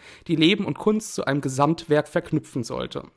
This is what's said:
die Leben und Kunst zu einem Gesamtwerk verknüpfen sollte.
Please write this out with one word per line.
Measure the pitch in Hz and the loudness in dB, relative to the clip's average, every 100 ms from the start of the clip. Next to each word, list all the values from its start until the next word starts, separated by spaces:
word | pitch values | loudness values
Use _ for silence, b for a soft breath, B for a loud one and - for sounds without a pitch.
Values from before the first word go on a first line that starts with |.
| B B - | B B -2
die | 156 | 2
Leben | 160 202 | 4 2
und | 190 - | -2 -2
Kunst | 214 214 - | 0 0 -2
zu | - - | -6 -2
einem | 143 | 0
Gesamtwerk | 139 131 143 160 - 151 147 | 0 2 2 2 2 0 2
verknüpfen | 175 - 156 - 135 | -2 -2 -2 -2 -6
sollte. | 113 - 123 - - | -6 -6 -6 -8 -12